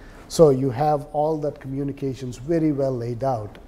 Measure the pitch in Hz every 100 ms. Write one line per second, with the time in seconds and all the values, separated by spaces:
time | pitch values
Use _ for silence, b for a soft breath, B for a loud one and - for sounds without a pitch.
0 | B B B - 156 131 135 117 151 147
1 | 135 147 151 160 147 143 131 135 139 135
2 | 135 120 127 117 135 170 156 139 135 127
3 | 117 117 135 117 104 -